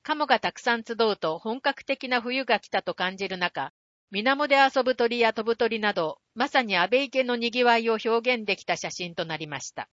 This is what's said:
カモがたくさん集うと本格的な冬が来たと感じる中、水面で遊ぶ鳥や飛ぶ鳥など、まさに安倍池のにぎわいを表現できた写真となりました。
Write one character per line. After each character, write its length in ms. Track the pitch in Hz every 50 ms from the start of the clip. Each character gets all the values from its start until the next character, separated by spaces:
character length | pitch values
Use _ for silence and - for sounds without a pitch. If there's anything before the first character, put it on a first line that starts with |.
カ 140 | _ - 311
モ 100 | 302 302
が 140 | 269 247 214
た 120 | - -
く 60 | -
さ 180 | - - 262 233
ん 80 | 233 226
集 100 | - 233
う 220 | 214 226 220 196
と 220 | - - 160 160
本 240 | 165 - 220 233 269
格 240 | - 285 269 - -
的 240 | - 269 - - 247
な 120 | 254 240
冬 220 | 214 247 247 269 262
が 160 | 247 233 196
来 100 | - -
た 120 | - 196
と 140 | - 185 165
感 220 | - 185 185 190
じ 100 | 190 196 185
る 80 | 190
中、 340 | 180 180 175 _ 156 135 139 _ _ _ _ _ _ _ _
水 140 | 196 196 214
面 240 | 262 277 277 294
で 80 | 277 277
遊 260 | 269 277 269 - 269
ぶ 140 | 254 262 254
鳥 240 | - 240 233 240 240
や 120 | 233 220
飛 140 | 220 - 214
ぶ 100 | 226 233
鳥 240 | - 240 220 226 214
な 140 | 208 208 202
ど、 260 | 190 165 156 - _ _ _ _
ま 140 | 214 254
さ 160 | 190 - 277 247
に 120 | 208 196
安 140 | 175 175 190
倍 160 | 233 269 277
池 180 | 240 - 262 254
の 120 | 247 247
に 160 | 240 226 240
ぎ 120 | 220 247 247
わ 140 | 240 233
い 100 | 233 226 226
を 80 | 226 220 -
表 60 | 226 226 233 226 247 254
現 120 | 226 214
で 80 | 202 190
き 80 | - -
た 140 | - 175
写 120 | - - 165
真 240 | - - 180 175 165
と 120 | - 165
な 120 | 160 160
り 80 | 151 156
ま 140 | 151 143 131
し 140 | - - _
た。 160 | - 110 _